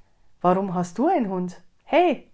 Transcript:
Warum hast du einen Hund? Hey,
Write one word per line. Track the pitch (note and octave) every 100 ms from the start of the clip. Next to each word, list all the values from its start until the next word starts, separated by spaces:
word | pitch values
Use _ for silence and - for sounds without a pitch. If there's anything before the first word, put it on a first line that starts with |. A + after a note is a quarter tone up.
| _ _ - _
Warum | F3 F#3 G3+ F3+
hast | F3+ -
du | D4+
einen | F4+ G3+
Hund? | F#3 F3+ - - _ -
Hey, | D4 F4+ C4+ -